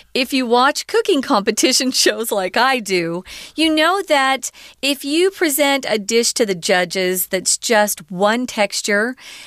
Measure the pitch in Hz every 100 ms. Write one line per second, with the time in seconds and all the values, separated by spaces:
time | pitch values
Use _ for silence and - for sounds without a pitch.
0 | - 247 262 269 247 240 262 302 - 440
1 | 440 302 - 233 208 220 - 247 254 -
2 | - 214 233 208 185 240 254 262 196 190
3 | 165 170 - - - - 320 311 320 392
4 | 381 294 269 269 - - - _ 269 277
5 | 277 311 370 381 330 285 277 277 - 226
6 | 196 233 233 - 220 180 165 185 180 190
7 | 185 185 - 190 - - - 220 208 -
8 | 160 180 208 233 247 - 202 - - 202
9 | 233 254 - -